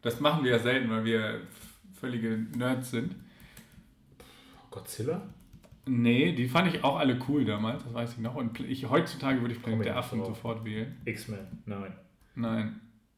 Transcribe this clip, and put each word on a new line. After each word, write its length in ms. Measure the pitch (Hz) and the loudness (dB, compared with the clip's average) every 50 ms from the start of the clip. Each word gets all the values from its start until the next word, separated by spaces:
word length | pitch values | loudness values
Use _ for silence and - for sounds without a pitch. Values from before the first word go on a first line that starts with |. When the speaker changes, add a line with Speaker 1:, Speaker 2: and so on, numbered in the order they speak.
Speaker 1:
das 200 | - 120 113 117 | -2 -2 -2 2
machen 220 | 143 147 160 160 | 4 4 4 4
wir 100 | 135 127 | 4 4
ja 60 | 120 113 | 4 4
selten, 300 | 110 123 127 131 127 113 | 4 4 2 2 2 2
weil 140 | 113 113 113 | 0 0 2
wir 160 | 113 113 110 107 107 - | 2 2 2 2 0 -4
f-, 640 | - - - - - - - - - _ - - - | -6 -10 -12 -18 -18 -20 -20 -20 -20 _ -20 -14 -8
völlige 300 | - 131 123 117 110 113 113 110 113 110 127 | -6 -4 -4 -2 -2 0 0 -2 -2 -4 -4
Nerds 360 | 120 123 127 131 123 127 - | -2 0 0 0 0 -2 -2
sind. 220 | - 120 - 180 - - - - - - - - - - - - - - - - - _ - - - - - - - - - - - - - - | -2 -2 -2 -2 -6 -8 -14 -20 -20 -20 -20 -20 -20 -20 -20 -20 -20 -20 -20 -20 -20 _ -20 -20 -20 -20 -20 -20 -20 -20 -20 -20 -20 -20 -20 -16
Speaker 2:
Godzilla? 520 | - - - - - - 110 135 165 185 - - - - - - - - - - - - - | -14 -14 -12 -12 -8 -4 -2 -2 -2 -4 -6 -10 -16 -18 -20 -20 -20 -20 -20 -20 -20 -12 -4
Speaker 1:
Nee, 480 | 135 131 117 117 117 120 127 147 175 | 0 2 4 6 6 6 6 6 4
die 140 | 156 127 123 123 | 4 2 0 4
fand 240 | 127 165 190 175 | 4 4 4 4
ich 120 | 147 147 - | 2 4 2
auch 120 | 139 135 135 | 2 2 4
alle 200 | 151 135 123 123 - - | 4 4 2 2 0 0
cool 160 | 143 147 123 | 2 2 4
damals, 380 | 107 107 101 110 110 127 - - | 2 2 0 0 -2 -2 -4 -6
das 80 | 127 | -6
weiß 200 | 113 117 117 117 | -4 -4 -4 -4
ich 60 | 117 117 | -4 -6
noch. 180 | 110 117 120 | -6 -4 -4
Und 160 | 139 127 113 | -2 -4 -4
pl-, 180 | - - 131 - | -4 -6 -6 -6
ich, 180 | 131 - - 107 | -4 -4 -2 4
heutzutage 520 | 139 160 170 - - - 135 135 131 127 | 4 4 4 4 -4 -4 0 0 2 2
würde 140 | 117 120 117 | 2 0 -2
ich 60 | - | -4
Planet 160 | - 117 110 110 | -2 -2 0 2
Speaker 2:
Komm 20 | |
ich 40 | 107 | 2
Speaker 1:
der 80 | 113 107 | 0 0
Speaker 2:
nicht 80 | 123 120 | -2 -2
Speaker 1:
Affen 140 | - - 113 | -2 -2 -2
Speaker 2:
drauf. 80 | 113 117 | -2 -2
Speaker 1:
sofort 360 | 110 - - 120 113 113 110 | -6 -6 -4 -4 -4 -4 -6
wählen. 320 | 110 107 110 113 - - - - | -6 -4 -6 -6 -6 -8 -8 -6
Speaker 2:
X-Men, 360 | 120 104 - - - 107 98 95 - - - - | -6 -6 -6 -6 -8 -8 -10 -8 -12 -14 -14 -10
nein. 260 | - 101 101 98 95 95 - - - _ _ _ _ _ | -8 -8 -6 -8 -10 -12 -14 -18 -20 _ _ _ _ _
Speaker 1:
Nein. 440 | - 117 113 113 110 107 110 - - - - - - _ _ _ | -4 -2 0 0 0 -2 -2 -6 -8 -16 -20 -20 -20 _ _ _